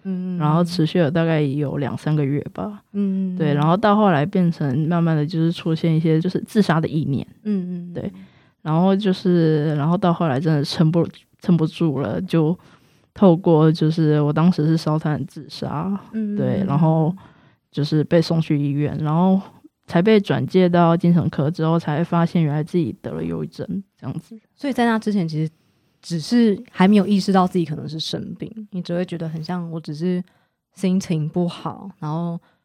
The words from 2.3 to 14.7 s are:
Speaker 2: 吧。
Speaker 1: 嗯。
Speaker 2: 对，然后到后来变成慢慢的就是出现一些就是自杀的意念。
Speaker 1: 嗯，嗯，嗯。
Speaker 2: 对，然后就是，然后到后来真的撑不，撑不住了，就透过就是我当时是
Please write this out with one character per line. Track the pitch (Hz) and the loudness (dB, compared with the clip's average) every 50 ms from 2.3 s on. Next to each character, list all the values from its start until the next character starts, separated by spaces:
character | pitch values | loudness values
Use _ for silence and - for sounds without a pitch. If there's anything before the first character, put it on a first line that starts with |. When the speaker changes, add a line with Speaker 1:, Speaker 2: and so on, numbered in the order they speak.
| 147 147 - - | -2 -2 -4 -6
Speaker 2:
吧。 | - - 185 208 208 202 _ _ | -8 -8 -8 -8 -10 -14 _ _
Speaker 1:
嗯。 | - 202 202 196 190 190 190 185 180 | -6 -4 -2 -2 -2 -2 -4 -4 -2
Speaker 2:
对， | 180 160 147 143 | -2 0 0 2
然 | 143 143 | 2 2
后 | 160 175 | 2 2
到 | 214 226 208 202 | 2 2 2 4
后 | 214 214 196 | 4 4 4
来 | 165 139 147 | 4 2 0
变 | 196 - 190 180 170 | 0 0 2 2 2
成 | 165 - 156 139 127 156 156 | 0 -2 -4 -2 -2 -2 -2
慢 | 156 175 170 | 0 0 0
慢 | 170 165 160 | 0 2 2
的 | 151 147 | 0 -2
就 | 156 175 160 | -2 -2 0
是 | 160 165 | 0 0
出 | 170 - - 170 160 | -2 -2 -2 -2 -2
现 | 156 - 165 160 | 0 0 0 2
一 | 156 | 2
些 | 160 160 156 160 | 2 2 2 2
就 | 170 180 | 2 0
是 | - - - | -2 -4 -6
自 | - - 220 | 0 0 2
杀 | 196 - 151 165 | 2 4 2 0
的 | 156 | 0
意 | - 143 165 135 | 0 -2 -2 -2
念。 | 139 139 - - - - _ | -2 -2 -4 -6 -8 -16 _
Speaker 1:
嗯， | - 214 208 190 180 180 180 175 175 175 | -6 -4 -4 -4 -4 -6 -8 -10 -10 -12
嗯， | |
嗯。 | 170 | -10
Speaker 2:
对， | - - 202 185 190 190 - _ _ _ _ _ _ | -10 -10 -10 -10 -14 -20 -20 _ _ _ _ _ _
然 | - 156 156 165 | -6 -2 0 2
后 | 185 190 196 | 4 4 2
就 | 196 214 190 | 2 2 0
是， | 185 - - 180 180 170 160 156 156 151 147 160 151 | -2 0 0 2 2 4 4 4 2 2 0 0 0
然 | 147 143 160 | 0 0 0
后 | 175 | 0
到 | 190 196 175 | 2 2 0
后 | 165 - 170 160 | 0 2 0 0
来 | 123 135 | 0 0
真 | 180 190 160 | 0 0 0
的 | 143 | 0
撑 | 143 - - - 160 160 | 0 -2 0 2 2 2
不， | 165 170 156 - - - _ _ _ _ | 4 2 0 -2 -6 -12 _ _ _ _
撑 | - - 175 | 0 2 2
不 | 160 160 | 2 2
住 | 156 - - 170 160 135 135 | -2 -2 -2 -2 -2 -2 -2
了， | 147 - - - | -4 -4 -4 -6
就 | 190 180 - 165 156 151 180 - - - - _ _ _ _ _ _ _ _ | -4 -2 0 0 2 0 0 -4 -8 -16 -20 _ _ _ _ _ _ _ _
透 | - 208 185 165 | 4 4 6 6
过 | 165 - 175 165 151 160 160 | 4 4 4 4 6 6 4
就 | 160 - 160 156 | 4 2 0 0
是 | 160 170 156 151 151 151 | 2 2 2 2 2 2
我 | 147 147 | 2 0
当 | 147 156 165 185 | 2 4 4 4
时 | 175 - 151 | 4 2 2
是 | 160 | 2